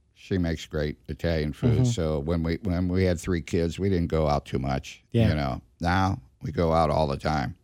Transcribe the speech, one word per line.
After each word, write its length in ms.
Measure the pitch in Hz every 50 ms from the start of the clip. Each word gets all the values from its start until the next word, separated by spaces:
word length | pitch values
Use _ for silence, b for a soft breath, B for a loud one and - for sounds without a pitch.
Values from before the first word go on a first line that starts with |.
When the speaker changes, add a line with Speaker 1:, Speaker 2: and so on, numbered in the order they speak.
| _ _ _
Speaker 1:
she 240 | - - - 101 92
makes 280 | 87 82 80 76 -
great 300 | - - 78 73 76 73 - _ -
Italian 440 | 78 - - 85 82 80 76 76 73
food. 200 | - - 123 113 107
Speaker 2:
Mm-hmm. 40 | 127
Speaker 1:
So 340 | 123 120 - 85 78 78 76
when 220 | 69 76 85 85 80
we, 140 | 82 85 - -
when 260 | 92 90 87 92 90
we 160 | 87 92 95
had 140 | 90 90 82
three 240 | - - 92 85 76
kids, 360 | - - 87 82 85 82 -
we 100 | 90 101
didn't 200 | 98 87 85 80
go 180 | - 80 78 76
out 160 | 71 71 -
too 140 | - - -
much. 440 | 65 67 67 67 - - - - _ _ -
Speaker 2:
Yeah. 160 | 117 113 107
Speaker 1:
You 60 | 80
know, 280 | 76 71 67 64 64 - _ _ _
now 400 | - 87 87 95 95 95 95 - - - _ _ -
we 100 | - -
go 200 | - 87 80 80
out 180 | 80 82 76
all 160 | 76 - 78
the 100 | 73 69
time. 400 | 69 - 78 78 76 69 - 92 -